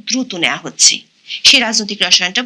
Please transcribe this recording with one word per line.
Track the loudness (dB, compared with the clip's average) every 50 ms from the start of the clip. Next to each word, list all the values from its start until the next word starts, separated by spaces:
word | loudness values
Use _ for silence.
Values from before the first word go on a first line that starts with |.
| -6
দ্রুত | -4 -2 -2 -2 -4 -4 -2 -2
নেওয়া | -2 -2 -4 -6
হচ্ছে? | -8 -2 2 2 2 2 0 -6 _ _ _ _ -14 -8 -2 2
সেই | 4 4 4 2
রাজনৈতিক | 2 0 -2 -2 -4 -2 -2
রসায়নটা | 0 2 2 2 2 0 -2 -2 -4